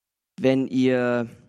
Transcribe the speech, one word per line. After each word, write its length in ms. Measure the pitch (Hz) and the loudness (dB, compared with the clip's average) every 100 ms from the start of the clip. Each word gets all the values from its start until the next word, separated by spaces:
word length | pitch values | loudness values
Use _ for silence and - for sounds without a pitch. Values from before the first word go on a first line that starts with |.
| _ _ _ - | _ _ _ -2
Wenn 300 | 131 131 131 | 0 2 0
ihr 600 | 131 127 127 123 120 117 - | 0 2 2 0 -2 -4 -12